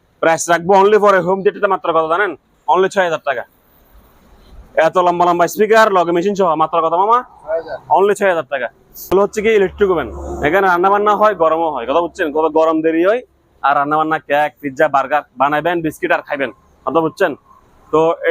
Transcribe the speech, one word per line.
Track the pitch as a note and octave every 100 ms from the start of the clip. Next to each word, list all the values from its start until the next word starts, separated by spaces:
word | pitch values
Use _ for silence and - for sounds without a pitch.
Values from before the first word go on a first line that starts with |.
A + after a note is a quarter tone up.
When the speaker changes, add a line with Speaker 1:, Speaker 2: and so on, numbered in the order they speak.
| _ _
Speaker 1:
প্রাইস | D#3+ D#3+ -
রাখবো | E3+ E3+ G3
only | G3 G#3+
for | G#3 G3 E3+
হোম | G3
থিয়েটারটা | G3 F#3+ G3
মাত্র | F#3 F3 D#3+
কত | D#3+
জানেন? | E3+ G3+ C#3 _ _ -
Only | E3 F#3+
ছয় | G3 F3+
হাজার | D#3 -
টাকা। | B2 - _ _ _ _ - _ _ _ - - - - - D#3+
এত | F3 F3
লম্বা | F3 F3
লম্বা | F3 E3+
স্পিকার, | G3 G#3 A3 A3 F#3+
লগে | E3+ E3+
মেশিন | F#3+ G3
সহ, | F#3 D3+
মাত্র | D#3 E3+ D#3+
কত | E3+
মামা? | G3+ A#3+
Speaker 2:
ছয় | B3 - D3 E3
হাজার। | D#3+ C3+ - D#3+
Speaker 1:
Only | G3+ G3
ছয় | G3+
হাজার | E3 C3+
টাকা। | C#3 A#2+ - _ - -
এগুলো | F#3 G3+
হচ্ছে | G#3+
কি | G#3 G#3+
ইলেকট্রিক | F#3+ - G3+
ওভেন, | E3+ A#2 F2+ - - C#3
এখানে | F#3 G3
রান্না | F3 F#3+
বান্না | G3+ G#3 G#3
হয়, | G#3+ F#3
গরমও | D#3+ D#3+ E3 C#3
হয়। | A#2
কথা | D3+ E3+
বুঝছেন? | - E3 D3
কবে | D#3+ D#3
গরম | D#3+ D#3+ D#3+
দেরি | D#3+ F3+
হয় | A#3+ B3 _ _ _
আর | C#3 C#3+
রান্না | C#3+ D#3
বান্না, | D#3 D#3 -
কেক, | C#3+ D3+ -
পিৎজা, | C#3+ C3+ D#3 C3+
বার্গার | C3 D3 - B2
বানাইবেন, | C#3 D3 D#3+ F3 D#3+
বিস্কিট | - F3 D#3+
আর | -
খাইবেন। | C#3+ B2+ - _ _ -
কথা | D#3 D#3+
বুঝছেন? | - F#3 B2+ _ _ _ _ _
তো | D#3 E3 E3+ E3+